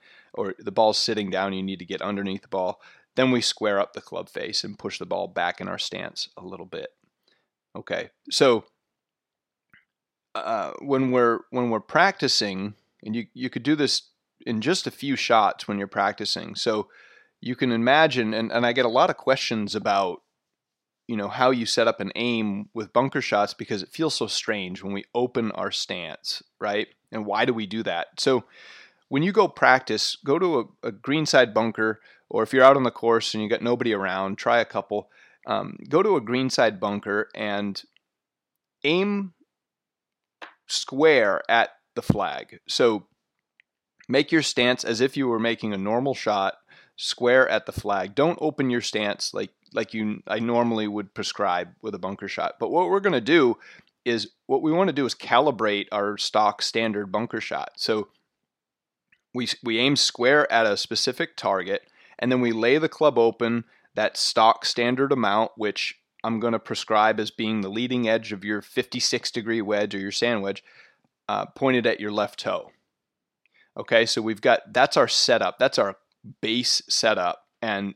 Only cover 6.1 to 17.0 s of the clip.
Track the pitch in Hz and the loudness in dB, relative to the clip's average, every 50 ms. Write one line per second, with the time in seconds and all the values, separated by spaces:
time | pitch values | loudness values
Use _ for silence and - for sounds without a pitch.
6.1 | - - - - - - 90 92 95 87 95 92 - - - - _ _ _ _ | -10 -12 -12 -12 -14 -18 -18 -16 -14 -14 -14 -12 -12 -12 -12 -12 _ _ _ _
7.1 | _ _ _ _ _ _ _ _ _ _ _ _ - - - - - - - - | _ _ _ _ _ _ _ _ _ _ _ _ -18 -14 -10 -8 -6 -6 -8 -10
8.1 | _ _ - - - - 147 131 117 107 - _ _ _ _ _ _ _ _ _ | _ _ -12 -4 0 4 4 4 4 2 0 _ _ _ _ _ _ _ _ _
9.1 | _ _ _ _ _ _ _ _ _ _ _ _ _ - _ _ _ _ _ _ | _ _ _ _ _ _ _ _ _ _ _ _ _ -20 _ _ _ _ _ _
10.1 | _ _ _ _ - 104 - 101 113 104 90 71 - - - 139 139 131 131 127 | _ _ _ _ -10 -8 -6 -4 -4 -4 -4 -6 -8 -10 -4 -2 0 2 2 2
11.1 | 127 127 120 117 113 95 - - 123 127 123 120 113 107 - - - 151 175 196 | 4 4 4 4 4 0 -4 -6 -4 -2 -2 0 -2 -4 -4 0 2 2 4 2
12.1 | 190 - 151 123 - - 110 101 95 95 98 104 104 _ _ _ _ _ - 107 | 2 0 -2 0 0 0 -2 -2 -4 -4 -6 -8 -8 _ _ _ _ _ -10 -8
13.1 | 110 117 107 - - 123 127 123 - 123 113 143 156 147 139 123 - - - _ | -6 -6 -6 -8 -10 -10 -8 -8 -6 -4 0 0 2 2 2 0 0 -2 -6 _
14.1 | _ _ _ _ _ _ - 127 117 110 110 143 185 180 - 131 - - - 143 | _ _ _ _ _ _ -6 -4 -4 -2 0 0 0 -2 -2 -8 -10 -6 -4 -4
15.1 | 131 - - - 120 110 104 92 - - - - 104 101 98 98 - 107 98 101 | -2 -2 2 4 4 6 4 4 2 -2 -6 -6 -4 -4 -6 -4 -2 0 0 0
16.1 | 104 - 107 - - - 82 82 - - - 117 110 107 98 _ _ - | 0 -4 -6 -6 -6 -6 -8 -10 -8 -4 -2 -2 -2 -2 -4 _ _ -20